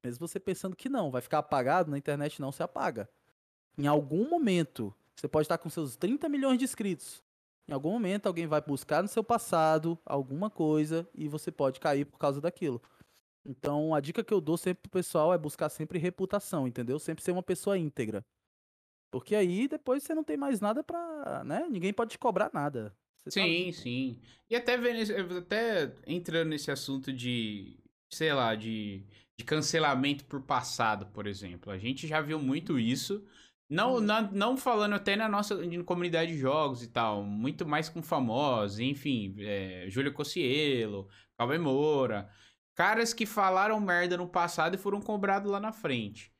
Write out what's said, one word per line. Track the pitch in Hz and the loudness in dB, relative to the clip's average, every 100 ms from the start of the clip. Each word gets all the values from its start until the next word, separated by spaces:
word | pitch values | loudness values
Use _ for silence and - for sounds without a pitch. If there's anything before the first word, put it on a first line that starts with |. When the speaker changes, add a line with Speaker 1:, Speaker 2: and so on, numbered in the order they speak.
Speaker 1:
Mesmo | 127 123 170 | -8 -8 -6
você | 190 | -4
pensando | - 185 190 185 | -4 -4 -4 -6
que | 269 | -4
não, | 269 160 | 0 0
vai | 127 | -2
ficar | - 156 | 0 0
apagado, | - 143 127 170 160 | 2 2 4 2 2
na | 143 | -2
internet | 139 143 147 - | -2 -2 -2 -4
não | 135 | -8
se | - | -4
apaga. | - - 185 113 101 _ _ _ _ _ _ - | -6 -2 -2 -2 -8 _ _ _ _ _ _ -2
Em | 143 | 4
algum | 151 139 160 254 | 4 4 0 2
momento, | 339 247 180 160 - 104 - _ - | 4 4 4 2 -2 -8 -8 _ -10
você | 143 | 0
pode | 156 151 | 2 2
estar | 165 | 0
com | 165 | -2
seus | 170 147 - | -6 -6 -2
trinta | 180 285 330 | 0 0 0
milhões | 285 269 254 | 0 4 4
de | 254 | 2
inscritos. | - 202 165 - - _ _ _ _ - | -2 -2 -2 -6 -18 _ _ _ _ -6
Em | |
algum | 139 151 | -2 0
momento, | 233 190 202 202 | 0 0 0 0
alguém | 170 165 | -2 0
vai | 151 | 0
buscar | 147 139 - 151 | 0 -4 2 2
no | 202 | 2
seu | - | 0
passado | 214 233 - 170 156 160 160 165 - | 2 0 2 4 6 4 2 -4 -2
alguma | 143 131 143 208 | -4 -2 -4 -4
coisa | - 156 151 151 165 170 - | 0 2 4 2 -2 -4 -8
e | 151 | -6
você | 151 - | -6 -8
pode | - 139 131 | 0 0 2
cair | 160 143 143 | 0 2 0
por | _ | _
causa | 143 139 | 0 0
daquilo. | 160 - 160 117 _ _ - _ _ _ - | -4 -2 -4 -4 _ _ -20 _ _ _ -14
Então, | 131 147 147 156 156 | -6 -2 0 2 2
a | |
dica | 139 170 | 0 -4
que | - | 0
eu | 208 | 0
dou | 151 165 | 2 0
sempre | - 180 | 0 -4
pro | - | -4
pessoal | 185 175 165 156 | -4 0 4 4
é | 180 | 4
buscar | 151 - 151 | 0 -4 -4
sempre | - 156 180 | -4 -4 -2
reputação, | 175 180 190 202 - 151 127 | -2 -2 -2 -2 -2 -2 -2
entendeu? | 120 120 143 | -2 -2 -2
Sempre | - 160 | -4 -4
ser | - | -2
uma | 180 | -2
pessoa | 175 180 - 196 | -2 -2 0 0
íntegra. | 156 - 110 101 - _ _ _ _ _ _ _ _ | 0 -2 -4 -4 -8 _ _ _ _ _ _ _ _
Porque | 127 - 208 | -10 0 2
aí, | 185 185 269 | 2 2 0
depois, | 302 - 269 | -2 0 -2
você | - | 0
não | 320 | -4
tem | 311 294 | -2 -2
mais | 277 226 | 0 0
nada | 208 226 | 0 -2
pra, | - 339 339 302 277 131 | -4 -6 -8 -8 -8 -8
né? | - 175 339 | -4 -4 -2
Ninguém | 208 185 | 0 0
pode | 208 226 | 0 -2
te | - | 0
cobrar | 247 190 208 | 0 2 0
nada. | 151 147 131 107 - _ _ - | 0 -2 -4 -8 -12 _ _ -6
Você | 202 | 0
tá | 180 | 2
Speaker 2:
Sim, | 165 180 | 2 -2
Speaker 1:
limpo. | 165 | -6
Speaker 2:
sim. | - 123 131 117 - - _ | -6 -4 -4 -6 -18 -20 _
E | 233 | 0
até | 240 247 | 2 2
vendo | 240 226 | 2 0
esse, | 214 202 | 0 0
até | 180 180 175 208 233 202 139 135 - | -2 -6 -2 0 2 2 0 -4 -6
entrando | 170 175 165 160 | -4 0 0 0
nesse | 151 147 | -2 -4
assunto | 139 - 135 131 | -4 -4 -6 -4
de, | 131 123 123 110 104 92 - _ _ _ | -4 -2 -2 -2 -4 -10 -16 _ _ _
sei | - 160 | -2 2
lá, | 143 117 107 | 2 2 0
de, | 110 110 104 98 98 - _ - | -2 -4 -6 -8 -14 -20 _ -14
de | |
cancelamento | - 156 147 165 151 131 143 143 - | -2 0 2 2 4 4 2 0 -4
por | 139 | -10
passado, | 131 131 120 - 113 104 101 | 0 0 0 0 0 0 -4
por | 107 101 | -8 -8
exemplo. | 98 98 87 - | -8 -10 -12 -10
A | 95 | -6
gente | 113 135 160 | -4 -4 -2
já | 156 | -2
viu | 147 156 | 0 -2
muito | 135 147 160 | 0 -2 0
Speaker 1:
Uhum. | 143 | 0
Speaker 2:
isso. | 113 131 - 202 - - - _ _ | 2 0 -2 -6 -6 -20 -20 _ _
Não, | 156 233 254 | 0 2 4
Speaker 1:
Uhum. | |
Speaker 2:
na, | 208 214 | 2 2
não | 208 196 214 262 | 0 0 0 2
falando | 254 220 208 | 2 2 2
até | 202 202 202 | 0 0 0
na | 220 | 2
nossa, | 202 208 202 175 | 0 0 -2 -2
em | 175 | -4
comunidade | 175 175 175 165 170 | -2 -2 2 2 0
de | 160 | 0
jogos | 131 151 147 123 | 2 4 2 -2
e | 117 | -4
tal. | 123 113 104 | 0 2 0
Muito | 101 104 123 160 160 | -2 -2 -2 -2 -2
mais | 151 160 | -2 -2
com | 170 | -8
famosos, | - 165 120 117 147 120 104 101 | -2 0 2 2 2 2 0 0
enfim. | 127 135 147 123 98 98 | -2 -2 -2 -2 -2 -8
É, | 104 101 95 90 92 | -4 -4 -4 -8 -6
Júlio | 107 143 | -2 -2
Cocielo, | 139 147 180 135 143 151 127 110 101 95 - _ - | -2 -6 0 2 2 2 2 0 -4 -10 -18 _ -4
Cauê | 120 160 | 0 2
Moura. | 151 135 151 143 127 104 98 - - _ _ | 2 2 4 4 2 0 -6 -18 -20 _ _
Caras | - 180 220 226 | 2 4 4 0
que | - 220 | -2 -2
falaram | 214 190 185 208 220 | 2 4 4 4 2
merda | 196 175 180 180 | 2 2 2 0
no | 180 | 0
passado | 180 170 - 165 185 | 0 0 2 0 2
e | |
foram | 202 208 | -2 -2
cobrados | 208 208 196 196 202 | -2 0 2 2 2
lá | 196 | -2
na | 214 | -4
frente. | 220 156 123 104 98 - _ | -6 -2 -2 -2 -10 -20 _